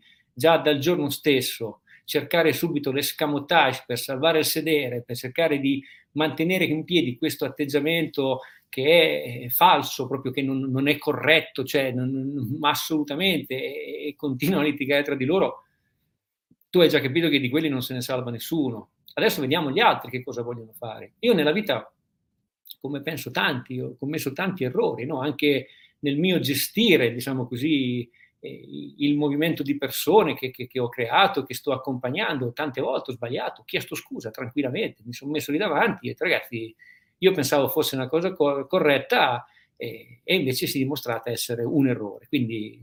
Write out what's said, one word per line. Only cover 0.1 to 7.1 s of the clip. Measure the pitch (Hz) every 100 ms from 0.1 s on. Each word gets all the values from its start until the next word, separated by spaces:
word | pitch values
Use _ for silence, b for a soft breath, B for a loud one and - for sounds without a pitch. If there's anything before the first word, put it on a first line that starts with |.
| b b
già | 123 156 160
dal | 151 143
giorno | 151 170 143
stesso | - 156 131 - - 110 - b b
cercare | - 147 127 170 160
subito | 120 135 143 139
l'escamotage | 135 143 - 151 143 139 170 135 123 -
per | 120
salvare | - 135 160 160
il |
sedere, | - 160 151 151 123 120
per | - 120
cercare | 127 147 165 143
di | 139 139 b b b
mantenere | 143 156 147 160 185
in | 147 156
piedi | 143 175 123